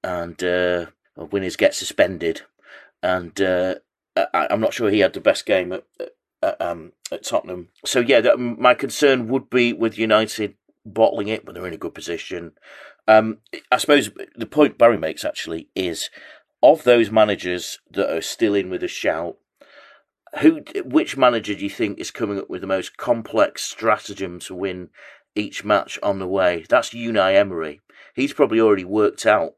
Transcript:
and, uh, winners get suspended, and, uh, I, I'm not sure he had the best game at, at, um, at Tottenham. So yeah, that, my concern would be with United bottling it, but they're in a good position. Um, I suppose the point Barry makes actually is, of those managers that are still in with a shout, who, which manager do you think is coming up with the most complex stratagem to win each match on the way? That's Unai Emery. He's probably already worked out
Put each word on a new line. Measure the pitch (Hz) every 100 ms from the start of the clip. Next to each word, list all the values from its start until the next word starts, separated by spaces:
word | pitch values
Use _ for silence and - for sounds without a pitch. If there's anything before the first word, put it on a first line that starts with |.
and, | 92 90 85 82
uh, | 90 90 90 87 85 _ _
winners | - 82 98 92 -
get | 101
suspended, | - - - 92 90 82 82 - _ _ - - _
and, | 90 92 87 -
uh, | 95 90 92 90 _ _ _ -
I, | - 87 73
I'm | 104
not | 110
sure | - 110
he | 104
had | 92
the | -
best | 104 92
game | - 98 90
at, | 90 _ _ 98 _ _ _
at, | 98 -
um, | 90 85 82 _ -
at | 95
Tottenham. | - 113 - 90 85 _
So | - 131
yeah, | 120 123
that, | 120 120
my | 120 117 127
concern | 123 131 - 147 127 113
would | 131 135
be | 127 120
with | 110 113 104
United | 113 107 107 - 104 _ _ _
bottling | 110 104 110 107 104
it, | 110
but | -
they're | 85 90
in |
a | 82
good | 87
position. | - - 85 - 90 85 _ - - - _ -
Um, | 110 110 107 _ - _
I | 123
suppose | - 143 104 - - -
the | 110
point | 147 143 -
Barry | 117 101
makes | 80 -
actually | - - - 82 -
is, | - 90 82 - - - - _ _
of | 123 156
those | 123 120 107
managers | 110 107 95 92 87 - - _
that | 92 92
are | 82
still | - - 110
in | 101 92
with | 90
a | 87
shout, | - 101 80 85 - _ _ - - - _ _ _ _ -
who, | 151 160 - -
which | 135 139 - 135
manager | 127 117 101
do | 92
you | 98
think | - 107 104
is | -
coming | - 107 98
up | -
with | 90
the | 95
most | 95 90 -
complex | - 117 110 110 98 -
stratagem | - - 113 107 - 95 95 87
to | -
win | 90 95 92 87 - - - _
each | - 107 -
match | 104 101 - -
on | 104 98
the | 92
way? | 95 90 87 -
That's | 123 -
Unai | 117 117 110 95
Emery. | 98 101 87 78 73 _ _ -
He's | - 139
probably | - 131 113
already | 110 101
worked | 90 104 104 - 110
out | 104 80